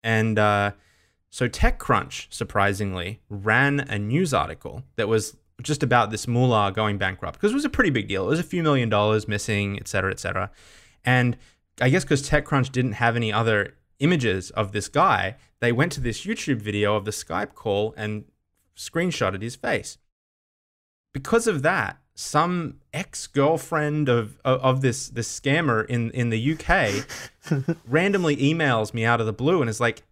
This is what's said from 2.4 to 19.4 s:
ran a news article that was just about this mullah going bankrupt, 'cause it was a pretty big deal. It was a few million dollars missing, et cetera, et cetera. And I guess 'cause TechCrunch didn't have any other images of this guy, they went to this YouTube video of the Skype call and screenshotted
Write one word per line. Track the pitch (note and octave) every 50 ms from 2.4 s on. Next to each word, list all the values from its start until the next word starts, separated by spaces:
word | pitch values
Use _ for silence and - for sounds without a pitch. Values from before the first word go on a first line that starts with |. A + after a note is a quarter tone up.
| A#2 - - G#2 G2 G2+ G2+ F#2+ G#2 G2 F#2+ F2+ F2 F#2 G#2+ - _ _
ran | G#2 G2+ G2 G#2+ A2 A#2+ C3+ C#3 C#3+ C#3+
a | C#3 - - G#2
news | G#2 G#2 A#2+ D#3+ F#3+ D#3+ C3
article | F#2+ D2 - - - - - - - B2+ - _
that | - A2+ G2+
was | A2+ A2 G#2+ - - - _ _ _ _
just | B2 - D3+ C#3+ -
about | B2 B2 A#2+ A2+ G2+
this | A2 G#2 -
mullah | - A#2+ A#2+ B2+ B2+ A#2 G#2+ G2+ G2
going | G2 G#2+ G#2+ G#2+ G2+ G2
bankrupt, | G2 F#2 F#2 - - E2 - -
'cause | - G#3
it | A#3
was | C#4 D4
a | C#4
pretty | - - B3 F#3
big | C3+ A#2 G2+ G2
deal. | G2+ F#2+ F#2+
It | F#2+
was | C#3+ E3
a | F3
few | - - F3+ E3
million | D#3 C#3+ C3+ A#2+ A2+
dollars | G#2+ G#2 G#2 G#2+ G#2+ A2 G#2 -
missing, | G#2 G2+ - - A2 G2+ G#2 G2 G2+ G2+
et | - -
cetera, | - G2+ F#2 F#2+
et | G2 -
cetera. | - F2+ F#2 F#2 G2 - - _ - - - - - - _ _ _
And | - B2+ B2+ B2 B2 A#2+ - - _ _ _ _ _ _ -
I | B2 B2+
guess | C3+ F3+ -
'cause | - D#3 C#3 - -
TechCrunch | - D3+ D3+ - - C#3 B2 C3
didn't | - B2+ B2+ C3 G#2
have | - A#2+ A#2+ A2+ A#2+
any | A#2 A2 G#2
other | A2 A2+ A2+ A2 G#2 G2+ - - _ _ _ _ _
images | C3+ D#3 F3+ D#3+ B2 A2+ F#2 F#2+ F2+ -
of | - - A2 G2+
this | G#2 G#2+ G2 -
guy, | - C#3+ E3+ F#3+ C3+ F#2+ F#2+ F#2+ - - _ _ _ _
they | - A#2+ A#2+
went | A#2 D3+ F3
to | F3 -
this | B2+ B2 A2 - -
YouTube | F#3+ A3 - - - C#3+ A2+
video | G#2 G#2+ G2+ G#2 G#2 G2+ G#2+
of | G#2+ G2
the | G#2
Skype | G#2+ - - - D#2+ F#2 G#2 - _
call | - - A2+ G2 G2+ G#2 A2 - -
and | G#2+ G#2+ G#2+ G#2+ G#2 _ _ _ _ _ _ _ _ _ _
screenshotted | - - - - E3 F3 F#3 - - A#2 F#2+ F#2+ F#2+